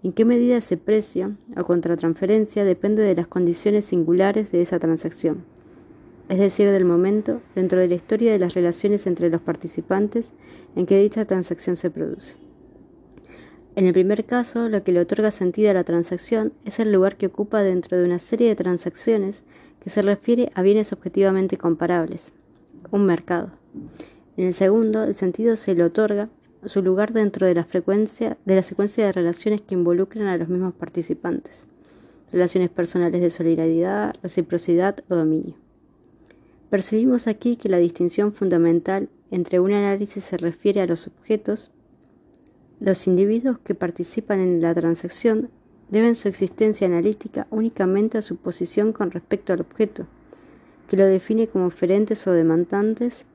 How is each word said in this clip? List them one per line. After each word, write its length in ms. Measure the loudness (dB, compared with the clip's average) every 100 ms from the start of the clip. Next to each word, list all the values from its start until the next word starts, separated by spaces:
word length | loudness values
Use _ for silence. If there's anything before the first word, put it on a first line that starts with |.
¿En 80 | -4
qué 140 | 0 2
medida 320 | 4 2 0
ese 180 | -2 -6
precio 600 | 0 0 0 -6 -6 -10 -14 -10
o 80 |
contratransferencia 1000 | -2 -2 0 -2 -2 -2 0 0 0 -2 0
depende 380 | 0 0 0
de 120 | 2 0
las 120 | -2
condiciones 580 | -2 -2 0 0 0 0
singulares 680 | -2 2 2 2 0 -2
de 100 | -2
esa 180 | 0 0
transacción? 680 | 0 -2 -4 -4 -4 -4 -10 -20 -20 -20 -20 -20 -20 -20 -4
Es 100 | 0
decir, 300 | 2 4 2
del 140 | 4 4
momento 560 | 4 2 0 -2 -6 -6
dentro 260 | -4 0 2
de 80 | 2
la 80 | 0
historia 360 | -2 0 2
de 80 | 2
las 140 | 0
relaciones 540 | 0 0 0 0 0 -2
entre 220 | 0 0
los 120 | 0
participantes 920 | -4 -8 -8 -10 -4 0 0 -2 -6 -16 -20 -20 -12 -6
en 100 | 2
que 120 | 4
dicha 280 | 4 2 -2
transacción 500 | -2 -2 -6 -4 -4
se 140 | -4
produce. 460 | -6 -8 -8 -14 -20 -20 -20 -20 -20 -20 -20 _ -20 -20 -20 -20 -20 -10 0
En 100 | 2
el 80 |
primer 320 | 4 2 0 -2
caso, 440 | -4 -4 -4 -2
lo 140 | -2
que 80 | 0
le 80 | 0
otorga 320 | 2 0 -2
sentido 400 | 0 -4 2 2
a 20 |
la 100 | 2
transacción 720 | 0 -2 -2 -6 -4 -2 -2 -8
es 160 | -12 -4
el 120 | 2
lugar 260 | 4 2 0
que 100 | -6
ocupa 340 | -4 -4 0
dentro 360 | 0 0 -2 0
de 80 | 0
una 140 | 0
serie 280 | -4 0 2
de 60 | 2
transacciones 880 | 0 -2 -4 -6 0 0 0 -8 _ -20 -20 _
que 100 | -6
se 120 | 0
refiere 500 | 2 0 2 0 0
a 80 | 2
bienes 320 | 4 4 0
objetivamente 640 | -6 -6 2 2 4 0 -2
comparables, 760 | -2 0 0 0 -2 -8 -16 _ _ _ _ -20 -4
un 140 | 2 2
mercado. 460 | 2 0 -4 -4 -14 _ -18 -18 -18 -20 -20 _ -4
En 100 | -2
el 60 |
segundo, 500 | 2 4 4 2 0
el 120 | -2 -2
sentido 400 | -4 0 0 0
se 200 | 0 2
le 80 |
otorga 460 | 2 2 0 0 -4 _ _ _ -4
su 160 | -2
lugar 300 | 0 0 0
dentro 340 | 0 -2 2 2
de 100 | 2
la 100 | 0
frecuencia, 720 | -4 0 0 0 -4 -6 -6 0
de 100 | 2
la 80 |
secuencia 420 | 2 -4 -2 0 0
de 60 |
relaciones 500 | 0 -2 -2 -2 -4
que 140 | -2 0
involucran 520 | 2 2 0 -2 -2
a 100 | -2
los 100 | -2
mismos 260 | -2 -4
participantes, 920 | -6 -8 -8 -6 -6 -4 -6 -8 -20 _ _ _ -20 -20 _ _
relaciones 380 | -2 0 0 -2
personales 520 | -2 -4 0 0 0
de 80 | -2
solidaridad, 840 | 0 0 0 0 0 0 -2 -4 -8
reciprocidad 800 | -6 -6 -4 -4 0 2 2 -2 -4
o 60 | 0
dominio. 400 | 0 0 -4 -14 _ _ _ _ _ _ _ -20 _ _ _
Percibimos 580 | -2 0 0 2 2 0
aquí 280 | -2 -2 -2
que 140 | 0
la 80 | 2
distinción 560 | 2 0 -2 0 -2
fundamental 760 | 0 0 2 4 2 0 -4 -4 _ _
entre 300 | -6 0 0
un 140 | 2
análisis 500 | 2 0 -2 -4 -8
se 140 | -8 -6
refiere 440 | -4 -2 0 0
a 60 | 0
los 200 | -2 -6
objetos. 600 | _ -4 -4 -2 -8 -10 _ _ _ _ _ _ _ _ _ _ _
Los 260 | -2 0 2
individuos 520 | 2 2 2 -2 -6
que 160 | -6 -6
participan 640 | -6 -6 -8 -8 -4 -2
en 220 | 0 2
la 120 | 0
transacción 760 | 0 -2 -4 -8 -2 0 0 -4 _ _ _ -4
deben 260 | 2 2 2
su 120 | -4
existencia 600 | -4 -6 0 0 2 0
analítica 580 | 2 0 -2 -8 -10 -6
únicamente 680 | -4 -4 -2 0 0 0 -2
a 60 |
su 140 | -6 -8
posición 540 | -8 -8 -4 0 -2
con 200 | 0 -4
respecto 420 | -6 -6 -6 -2
al 80 | -4
objeto, 460 | -4 -4 -4 -4 -16 -18 _ -20 -20 -20 _ _ -4
que 100 | 4
lo 80 | 4
define 420 | 4 0 -2 0
como 200 | 0 -2
oferentes 580 | -2 0 2 0 -2 0
o 60 |
demandantes 920 | 2 4 2 0 0 0 -2 -4 -6 -20